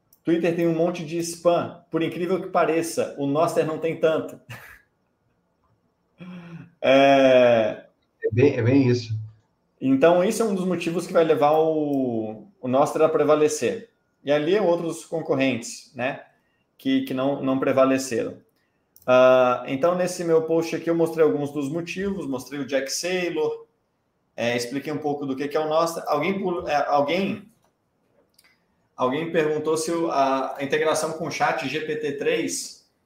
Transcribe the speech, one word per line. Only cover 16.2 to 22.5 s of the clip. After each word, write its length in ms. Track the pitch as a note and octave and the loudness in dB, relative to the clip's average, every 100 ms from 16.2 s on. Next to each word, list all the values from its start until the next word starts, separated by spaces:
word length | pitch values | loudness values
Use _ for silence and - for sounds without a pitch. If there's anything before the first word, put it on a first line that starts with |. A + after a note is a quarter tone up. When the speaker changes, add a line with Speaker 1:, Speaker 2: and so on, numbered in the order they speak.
| - _ _ _ _ _ | -14 _ _ _ _ _
Speaker 1:
que, 240 | C3+ C3+ | -2 -2
que 120 | C3+ | -2
não, 280 | C3 C3+ C#3 | -2 -2 -2
não 180 | C3+ C3+ | -2 0
prevaleceram. 760 | C3 B2+ C3 C3 - A2 - - _ _ _ _ _ _ - | 2 4 4 2 -2 -4 -4 -8 _ _ _ _ _ _ 2
Ah, 540 | B2+ B2+ B2+ B2 B2 - | 6 8 6 4 0 -4
então, 280 | C3+ E3+ F3+ | -2 0 0
nesse 260 | F3+ - E3+ | -2 -4 0
meu 160 | D#3+ | 0
post 340 | D#3+ E3 D#3+ D#3 | 2 0 -2 -4
aqui, 140 | E3+ | -2
eu 60 | E3+ | 0
mostrei 280 | D#3+ D#3+ | 0 2
alguns 260 | D3+ D3 C#3+ | 2 2 -4
dos 180 | D3 C3+ | -6 -6
motivos, 580 | E3+ E3+ F#3 G3 F3+ C#3 | -6 -8 -6 -6 -6 -6
mostrei 320 | B2+ - | -8 -8